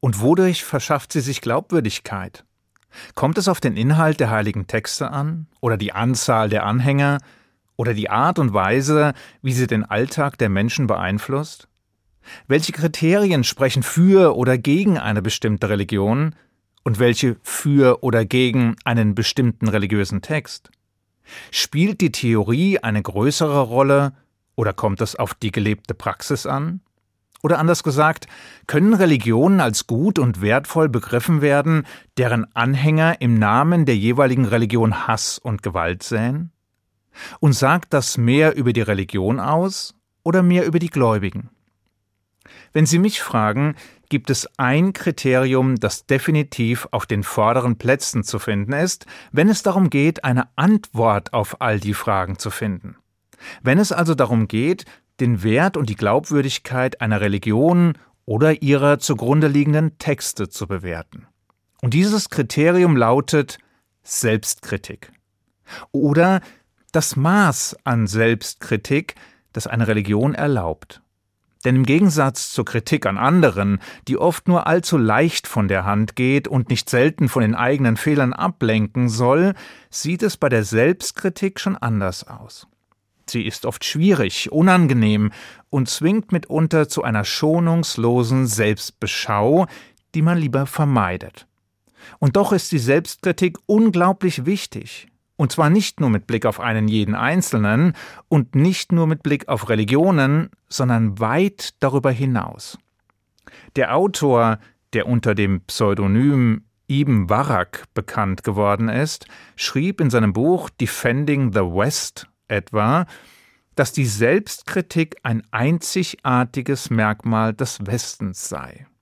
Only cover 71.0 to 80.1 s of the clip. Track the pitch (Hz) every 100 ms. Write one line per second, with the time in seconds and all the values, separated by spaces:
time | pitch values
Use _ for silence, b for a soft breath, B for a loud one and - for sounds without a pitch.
71 | _ _ _ _ _ _ 127 127 131 147
72 | 196 156 135 120 - - 110 117 - 156
73 | 101 98 123 175 156 92 101 98 B B
74 | - 131 175 165 - 175 - 165 170 165
75 | 113 107 160 - - - 98 95 92 104
76 | 110 - 127 139 135 131 117 120 - 123
77 | 139 156 131 - 110 113 120 139 127 117
78 | - 147 127 127 180 175 117 110 104 127
79 | 123 110 123 143 185 190 B B B -
80 | 151